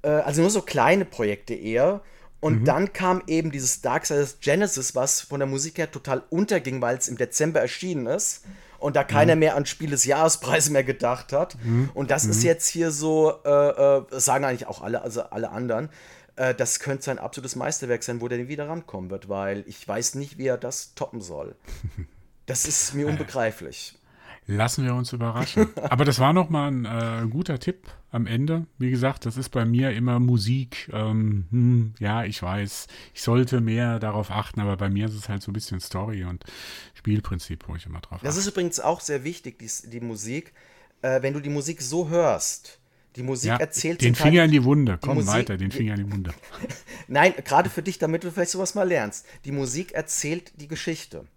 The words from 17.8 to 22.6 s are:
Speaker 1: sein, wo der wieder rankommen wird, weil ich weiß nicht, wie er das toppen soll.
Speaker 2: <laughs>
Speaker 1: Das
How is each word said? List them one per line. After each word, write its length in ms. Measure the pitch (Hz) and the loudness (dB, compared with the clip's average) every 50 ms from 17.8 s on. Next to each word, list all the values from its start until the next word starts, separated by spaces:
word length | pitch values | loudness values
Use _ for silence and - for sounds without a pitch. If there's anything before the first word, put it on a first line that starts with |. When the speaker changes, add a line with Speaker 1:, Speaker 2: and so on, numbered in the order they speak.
| 139 123 120 117 - | -2 -2 -2 -2 -2
Speaker 1:
sein, 180 | - 120 120 | -6 -6 -6
wo 80 | 117 120 | -4 -4
der 180 | 120 120 123 | -4 -4 -6
wieder 220 | 127 151 147 147 147 | -6 -8 -8 -8 -8
rankommen 400 | 160 170 160 - - 95 92 90 | -8 -10 -10 -10 -10 -10 -8 -8
wird, 180 | 95 98 - | -10 -10 -8
weil 380 | 95 98 98 98 98 101 101 - | -6 -6 -4 -4 -4 -4 -6 -8
ich 180 | - 101 - - | -12 -18 -16 -8
weiß 300 | - 101 110 120 - - | -6 -6 -4 -4 -4 -4
nicht, 220 | 135 143 143 - | -6 -10 -10 -10
wie 100 | - 131 | -4 -2
er 100 | 131 123 | -2 -2
das 380 | 120 - 127 135 - - - _ | -2 -4 -8 -8 -8 -12 -14 _
toppen 240 | - - - - 117 | -10 -10 -8 -8 -12
soll. 360 | 98 87 85 71 73 - - _ _ | -12 -10 -10 -10 -10 -12 -14 _ _
Speaker 2:
<laughs> 800 | - - - - - - - 82 - _ - - _ _ _ _ | -14 -12 -10 -10 -10 -8 -10 -14 -14 _ -20 -20 _ _ _ _
Speaker 1:
Das 200 | - 131 123 | -6 -4 -2